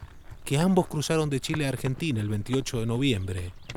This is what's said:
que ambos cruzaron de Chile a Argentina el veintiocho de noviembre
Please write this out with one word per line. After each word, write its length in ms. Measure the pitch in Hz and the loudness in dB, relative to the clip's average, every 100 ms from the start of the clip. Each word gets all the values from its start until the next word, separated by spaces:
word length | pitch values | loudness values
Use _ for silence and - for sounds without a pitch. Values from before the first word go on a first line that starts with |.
| - - - - | -16 -16 -16 -12
que 140 | - 143 | -2 2
ambos 300 | 180 185 - | 6 4 4
cruzaron 420 | 156 - 160 151 | 0 0 0 2
de 100 | 135 | 0
Chile 260 | - 156 139 | 0 0 0
a 40 | |
Argentina 500 | 123 131 131 165 113 | 0 -2 0 0 0
el 80 | 104 | 0
veintiocho 500 | 107 101 131 - 123 | -2 0 0 0 -2
de 80 | 113 | 0
noviembre 680 | 117 139 104 92 92 90 - - | 2 2 2 0 -4 -6 -10 -12